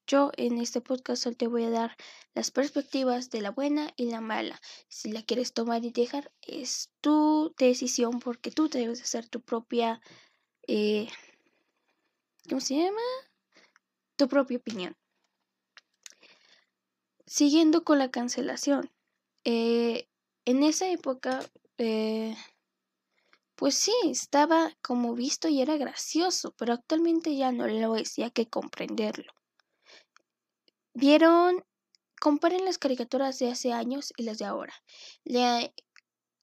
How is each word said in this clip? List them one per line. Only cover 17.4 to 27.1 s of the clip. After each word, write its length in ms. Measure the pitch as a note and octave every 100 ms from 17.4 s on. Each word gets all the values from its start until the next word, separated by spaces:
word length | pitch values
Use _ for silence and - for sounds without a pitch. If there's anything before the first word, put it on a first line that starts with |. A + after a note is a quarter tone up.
| D4 D#4 D#4+ E4
con 160 | E4 D4
la 100 | C4
cancelación. 800 | B3 B3 B3 C4+ B3 - C#4 C4+ _ _ _ _ _
Eh, 640 | - A#3 A3+ A#3 A#3 A3+ - _ _ _ -
en 180 | B3+
esa 260 | D4+ D#4 F#4
época, 520 | F4 C#4 C4 B3+ C4 - _ _ -
eh, 580 | A3+ A3 A3 A3 A3 A3 - _ _ _ _ _ _ _ _ _ _ -
pues 180 | C4+ C#4
sí, 180 | - A#4+ F4+
estaba 640 | B3+ - C#4+ D4 E4 D#4+ -
como 320 | - B3 A#3+
visto 360 | A#3+ B3+ - E4
y 120 | C#4+
era 160 | B3+ D4+
gracioso, 760 | C4 - - D#4 F4+ F4 - -
pero 160 | A#3
actualmente 640 | A#3+ - D#4+ E4+